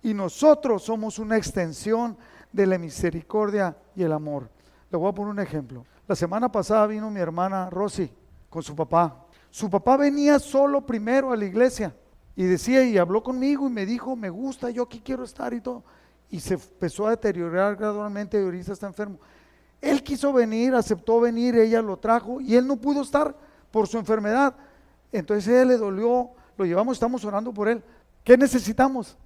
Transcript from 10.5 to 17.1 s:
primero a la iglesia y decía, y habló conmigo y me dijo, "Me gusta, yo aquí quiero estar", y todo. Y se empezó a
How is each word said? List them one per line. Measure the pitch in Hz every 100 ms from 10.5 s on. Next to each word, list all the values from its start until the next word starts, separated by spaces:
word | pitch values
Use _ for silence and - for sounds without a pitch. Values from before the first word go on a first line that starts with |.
| 269 285 277 277
primero | 226 214 262 269
a | 233
la | 202
iglesia | 196 254 247 196 - _ _ _ -
y |
decía, | 185 180 - 262
y | 254 208
habló | 175 208
conmigo | 233 254 269 285 277
y |
me | 233 196
dijo, | 240 233 254
"Me | 202
gusta, | 175 269 254 240
yo | 233
aquí | 240 233
quiero | 233 262
estar", | 247 - 247
y | 233
todo. | 247 240 _ _ _ _ _
Y | 175
se | - 180
empezó | - _ 170 -
a | 214